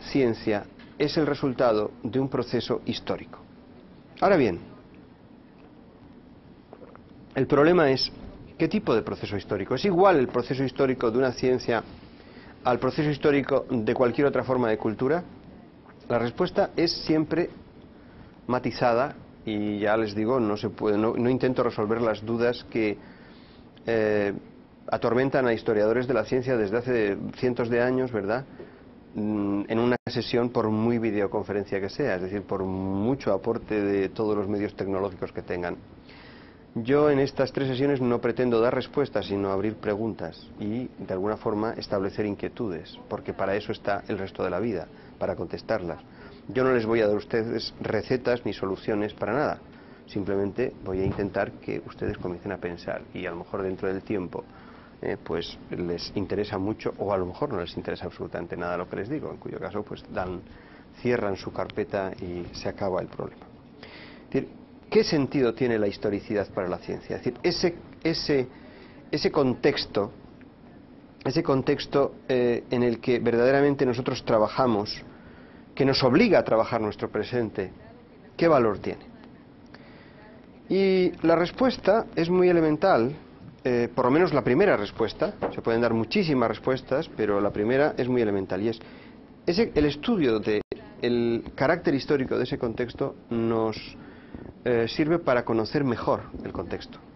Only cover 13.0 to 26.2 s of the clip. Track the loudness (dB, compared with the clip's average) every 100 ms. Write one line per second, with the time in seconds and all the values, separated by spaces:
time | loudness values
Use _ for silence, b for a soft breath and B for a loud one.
13 | 0 2 4 4 4 0 2 0 2 2
14 | 2 4 2 2 0 2 2 2 0 0
15 | 0 0 -4 -18 -20 -20 -20 -20 -20 -14
16 | -2 0 0 -2 0 0 0 0 0 -2
17 | 0 0 2 0 -2 -6 -20 -20 -20 B
18 | B B B B -2 0 0 2 2 4
19 | 0 -4 -18 -12 -6 -2 -2 0 2 2
20 | 2 0 2 2 2 0 -4 -2 0 2
21 | 2 2 2 2 0 2 0 0 0 2
22 | 0 -2 -2 0 0 0 -4 -2 0 -2
23 | B B B B B B B -10 -2 2
24 | 2 2 0 -4 -10 -20 -20 -14 -4 0
25 | 2 2 2 2 2 2 2 4 4 2
26 | 2 0